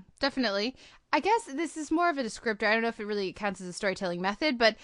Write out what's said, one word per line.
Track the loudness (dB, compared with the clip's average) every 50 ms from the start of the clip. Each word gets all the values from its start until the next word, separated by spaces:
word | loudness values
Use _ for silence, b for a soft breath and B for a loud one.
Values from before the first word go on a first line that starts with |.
| -6 _ -8 -2
definitely. | -2 -2 0 0 0 0 0 0 -2 -2 -4 B B B B B B 0
I | 0 2
guess | 4 4 2 2 2
this | -2 -4 -4 -4 -4 -4 -6
is | -4 0
more | 2 2 4 2
of | 2 0
a | -2
descriptor. | -4 -4 -6 -4 -4 -2 0 2
I | 2 2
don't | 4
know | 2 0
if | -2 -4
it | -6
really | -4 -2 -2 -2 -4 -4
counts | -4 -4 -4 -4 -4
as | -8 -10
a | -8
storytelling | -4 -2 -2 -2 0 -2 -4 -2 -2
method, | -2 -2 -2 0 0 0 2 4
but | 4 4 4 B